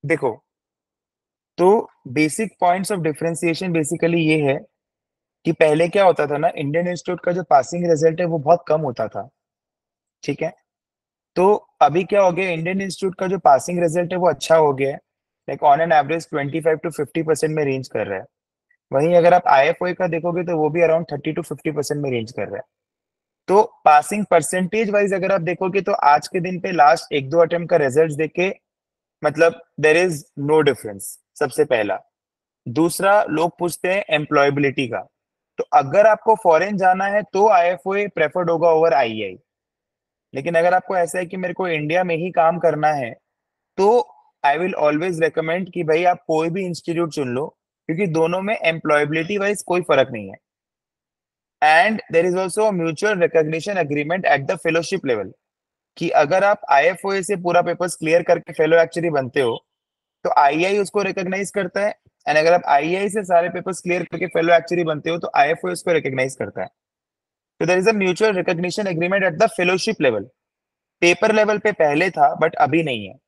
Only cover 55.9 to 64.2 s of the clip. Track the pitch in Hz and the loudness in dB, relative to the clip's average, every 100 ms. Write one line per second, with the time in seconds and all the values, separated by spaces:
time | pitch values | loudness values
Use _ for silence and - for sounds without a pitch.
55.9 | - 165 - 143 190 202 202 - 139 160 | -8 0 2 2 2 2 0 2 2 4
56.9 | 185 196 196 180 196 175 175 175 165 180 | -2 -4 -4 -4 -4 0 0 0 -4 -6
57.9 | - 156 170 175 165 - 165 156 165 165 | -4 0 0 2 -2 -2 -2 4 4 2
58.9 | 170 170 147 127 143 123 123 _ _ _ | 0 -2 -2 -2 -2 -2 -4 _ _ _
59.9 | _ _ _ 175 - 143 156 180 202 196 | _ _ _ 0 2 2 2 0 -2 -2
60.9 | 208 190 190 185 190 196 202 180 196 202 | -2 -4 -4 -6 -6 -6 -6 -4 -4 -4
61.9 | - _ _ - 151 160 175 - 143 156 | -6 _ _ 0 2 4 2 4 2 2
62.9 | 185 202 208 185 175 175 180 185 180 180 | -2 -2 -4 2 2 2 -6 -8 -8 -4
63.9 | 175 170 170 | -4 -4 -8